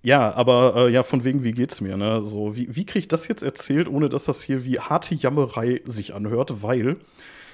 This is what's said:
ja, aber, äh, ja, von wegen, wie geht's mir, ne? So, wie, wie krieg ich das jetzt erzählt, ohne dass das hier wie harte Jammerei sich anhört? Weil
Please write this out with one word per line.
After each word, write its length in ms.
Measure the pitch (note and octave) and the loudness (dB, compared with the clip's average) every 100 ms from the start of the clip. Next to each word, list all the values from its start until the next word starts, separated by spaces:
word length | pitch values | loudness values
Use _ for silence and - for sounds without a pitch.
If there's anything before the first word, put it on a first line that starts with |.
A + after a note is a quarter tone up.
ja, 320 | A#2 C#3 A2 | 6 4 4
aber, 540 | A#2 A#2+ B2 B2+ A#2 B2 | 4 4 6 6 6 4
äh, 60 | |
ja, 100 | B2 | 4
von 220 | B2 C3+ B2 | 2 0 0
wegen, 180 | C#3 | 0
wie 80 | A#2+ | -2
geht's 300 | A#2 A#2+ - | -2 -4 -4
mir, 160 | G2 F#2+ | -6 -2
ne? 240 | G#2 A2 | -2 -2
So, 340 | G#2 G#2 G#2 A2 | -4 -6 -6 -6
wie, 180 | B2 | -6
wie 120 | A#2+ G3 | -6 -4
krieg 160 | G3+ | -4
ich 60 | E3 | -2
das 180 | D#3+ - | -4 -4
jetzt 160 | - | -4
erzählt, 460 | C3+ - - C#3 E3+ | -4 -6 -2 0 0
ohne 180 | C#3 D3 | 0 0
dass 160 | C3+ | 0
das 180 | - C3+ | -4 -4
hier 220 | - C3+ | -4 -4
wie 160 | B2+ B2+ | -2 -6
harte 340 | - D#3 - | -2 -4 -2
Jammerei 680 | D#3+ B2+ D3 B2+ - A#2 B2 | -2 0 0 0 0 -2 -2
sich 300 | C3 A2 G2 | -4 -8 -8
anhört? 500 | G2+ G#2 A2+ C3 A2 | -8 -4 -2 -2 -4
Weil 320 | G#2 B2+ A#2 F3+ _ - - - - | -2 0 0 -4 _ -20 -20 -20 -20